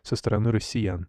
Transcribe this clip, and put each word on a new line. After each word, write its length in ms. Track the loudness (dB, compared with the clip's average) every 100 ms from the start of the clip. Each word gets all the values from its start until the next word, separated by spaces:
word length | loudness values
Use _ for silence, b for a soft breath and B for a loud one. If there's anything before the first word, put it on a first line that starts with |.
со 120 | -6 -4
стороны 340 | 0 2 4
россиян. 560 | 2 0 -2 -2 -2